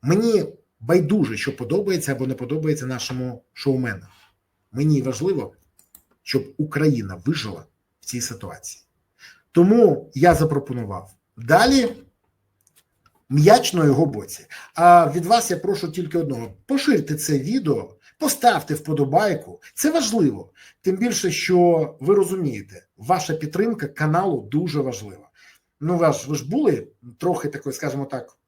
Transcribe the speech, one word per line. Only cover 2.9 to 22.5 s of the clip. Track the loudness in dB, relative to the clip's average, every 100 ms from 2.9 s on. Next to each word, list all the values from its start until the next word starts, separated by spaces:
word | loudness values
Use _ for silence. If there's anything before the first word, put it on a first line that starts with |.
| -8 -8 -8 -8 -10 _
шоумену. | -6 -2 0 -2 -6 -14 _ _ _ _ _ _
Мені | -2 2 2
важливо, | 0 -4 -2 -4 -6 _ _ _ _ -20 _ _
щоб | -4 -4 -4 -8
Україна | -6 0 2 2 -4 -8 -6
вижила | -6 -8 -12 -18 _ _ _
в | -12
цій | -10
ситуації. | -10 -12 -16 -16 -18 -20 _ _ _ _ -20 _ _
Тому | 4 6 6 6 4 -6
я | 2 4 4
запропонував. | 2 0 -4 -10 -8 -12 -14 _ _ -18
Далі | 2 4 4 2 0 -6 -20 _ _ _ _ _ _ _ _ _ _ _ _
м'яч | 4 6 6 4
на | 2 2
його | 4 0
боці. | -2 -12 -16 -18 -20 -16 4
А | 8 8 6
від | -2 2
вас | 0 2
я | -4
прошу | -4 -4 -4
тільки | -6 -4 -4
одного. | -4 -6 -10 -16 _
Поширте | -2 2 2 0 -4
це | 0 -2
відео, | 0 -2 0 -2 -4 -18 _ _
поставте | -4 2 2 2 -4
вподобайку. | -8 -4 -2 2 2 2 -2 -6 -20 -20
Це | -4 0
важливо. | 0 -2 0 0 0 -14 _ -20 _
Тим | -4 -2
більше, | -2 -2 -4
що | -4 0 4 6 4 0 -6
ви | 2 2
розумієте, | 2 -2 -4